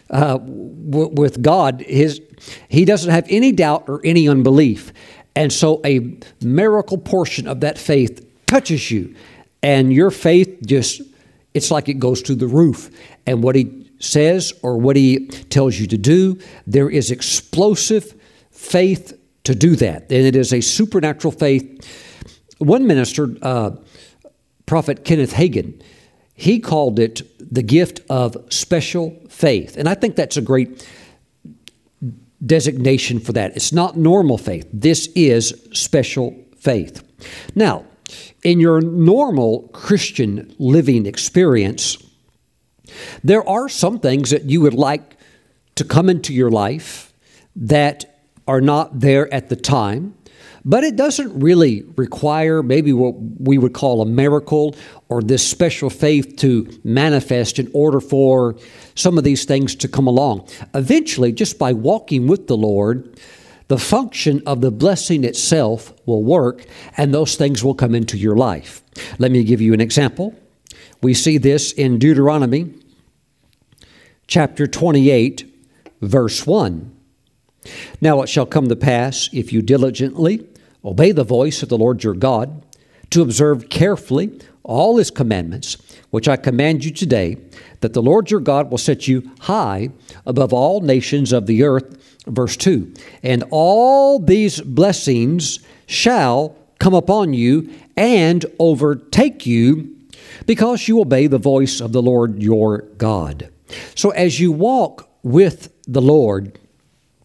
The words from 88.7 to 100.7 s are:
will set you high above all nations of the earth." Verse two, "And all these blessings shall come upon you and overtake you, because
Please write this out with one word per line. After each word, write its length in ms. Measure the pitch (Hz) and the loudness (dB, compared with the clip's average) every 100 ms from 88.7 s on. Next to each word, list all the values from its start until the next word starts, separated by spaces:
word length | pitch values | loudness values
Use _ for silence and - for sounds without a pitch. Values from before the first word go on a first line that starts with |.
will 80 | 123 | -4
set 280 | - 139 - | -2 -2 -2
you 240 | 131 123 - | -2 -4 -10
high 500 | - 214 135 98 117 135 - - | -6 -4 -2 -4 -8 -12 -20 -14
above 300 | - 127 131 | -4 -2 0
all 260 | 123 139 202 | 0 0 0
nations 520 | 160 131 - 147 131 | 0 0 0 -2 0
of 140 | 123 98 | 0 0
the 160 | 110 | 2
earth." 360 | 143 131 135 - _ _ - | 2 2 -2 -12 _ _ -8
Verse 300 | 120 123 - | -4 -4 -2
two, 360 | 190 151 87 - - - | 0 0 -2 -12 -20 -10
"And 220 | 127 120 - | -4 -2 -2
all 680 | 156 165 208 247 277 277 277 | 0 2 4 4 4 4 2
these 440 | 165 190 214 - | 2 2 2 -2
blessings 960 | 139 123 196 185 - 123 120 170 147 - _ _ - | -4 0 0 0 -2 0 0 -2 -4 -10 _ _ -10
shall 680 | - 233 240 135 120 151 - _ - | -4 0 2 2 0 -4 -8 _ -2
come 160 | - | 2
upon 400 | 185 175 208 185 | 2 2 0 0
you 340 | 131 120 147 156 - _ | 0 2 0 -2 -12 _
and 520 | - 220 233 165 175 160 - | -2 2 4 2 0 -2 0
overtake 880 | 165 143 147 143 - - 277 - | 0 2 0 -2 -2 2 2 0
you, 520 | - 117 117 156 - - _ - - - - | -2 2 4 2 -2 -16 _ -20 -20 -8 -2
because 420 | 226 220 | 0 0